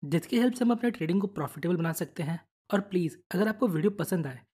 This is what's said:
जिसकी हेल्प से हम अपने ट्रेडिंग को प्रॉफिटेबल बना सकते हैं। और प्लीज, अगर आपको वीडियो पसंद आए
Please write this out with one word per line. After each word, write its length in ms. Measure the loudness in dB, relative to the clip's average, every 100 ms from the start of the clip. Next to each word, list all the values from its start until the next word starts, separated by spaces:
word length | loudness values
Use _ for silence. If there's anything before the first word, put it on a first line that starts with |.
जिसकी 340 | 0 -2 2 2
हेल्प 160 | 2
से 100 | 4
हम 60 | 2
अपने 200 | 2 0
ट्रेडिंग 300 | -2 0 0
को 60 | 0
प्रॉफिटेबल 500 | -4 -8 -4 -2 0
बना 160 | 0
सकते 300 | -2 -6 -4
हैं। 180 | -4 -4 _ _ _
और 80 | -2
प्लीज, 380 | 0 0 -2 -4 _
अगर 140 | 0 0
आपको 200 | 2 0
वीडियो 220 | 2 0
पसंद 360 | 0 -2 -2 -2
आए 140 | -8 _